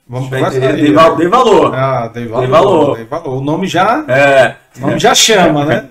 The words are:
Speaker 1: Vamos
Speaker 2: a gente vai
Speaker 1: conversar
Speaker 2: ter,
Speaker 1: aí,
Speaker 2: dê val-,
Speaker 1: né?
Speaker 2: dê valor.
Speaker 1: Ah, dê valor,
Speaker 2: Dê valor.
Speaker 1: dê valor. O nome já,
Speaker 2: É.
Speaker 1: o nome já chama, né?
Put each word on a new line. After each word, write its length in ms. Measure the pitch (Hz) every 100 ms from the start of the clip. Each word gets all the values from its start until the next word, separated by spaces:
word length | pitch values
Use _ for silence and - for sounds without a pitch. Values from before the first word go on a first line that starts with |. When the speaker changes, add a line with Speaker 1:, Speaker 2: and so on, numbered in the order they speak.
| -
Speaker 1:
Vamos 220 | 123 135
Speaker 2:
a 40 | 131
gente 40 |
vai 100 | 170
Speaker 1:
conversar 160 | 190 -
Speaker 2:
ter, 60 | 156
Speaker 1:
aí, 20 | 147
Speaker 2:
dê 40 |
val-, 180 | 147 160
Speaker 1:
né? 60 | 151
Speaker 2:
dê 40 | 170
valor. 460 | 196 240 175 147
Speaker 1:
Ah, 340 | 131 135 127 117
dê 180 | 117 117
valor, 140 | 113 127
Speaker 2:
Dê 40 |
valor. 460 | 156 196 165 143 117
Speaker 1:
dê 80 |
valor. 340 | 113 156 151 127
O 20 |
nome 220 | 139 165 185
já, 380 | 170 202 285 302
Speaker 2:
É. 480 | 135 143 135 117 - _ -
Speaker 1:
o 20 |
nome 160 | 139 -
já 140 | 220
chama, 500 | 254 - 208 170 147
né? 240 | 147 117 -